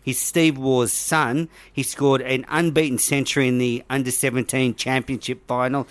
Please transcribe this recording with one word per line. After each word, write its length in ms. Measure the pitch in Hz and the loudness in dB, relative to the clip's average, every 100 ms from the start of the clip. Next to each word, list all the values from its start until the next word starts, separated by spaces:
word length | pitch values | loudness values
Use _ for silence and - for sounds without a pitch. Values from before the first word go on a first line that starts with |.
He's 180 | - 123 | -6 -4
Steve 380 | - 175 160 135 | -2 2 2 2
Waugh's 340 | 131 127 120 | 2 2 2
son. 560 | - - 160 135 131 165 - - | -2 0 0 2 0 -4 -8 -10
He 120 | - | -6
scored 360 | 131 - 139 135 | -6 0 2 2
an 220 | 127 131 123 | 2 -4 -2
unbeaten 480 | 156 170 151 156 123 | 0 2 2 0 0
century 500 | - 143 127 - 131 | 0 0 0 0 2
in 120 | 123 | 2
the 240 | 123 120 - | 0 -2 -2
under 180 | 135 127 | -4 -2
seventeen 640 | - 139 123 123 131 131 | 0 0 0 -2 0 0
championship 720 | 107 - 131 127 131 - 127 - | -2 -2 -2 -2 -6 -6 -8 -4
final. 400 | 123 127 139 123 | -2 -2 -2 -6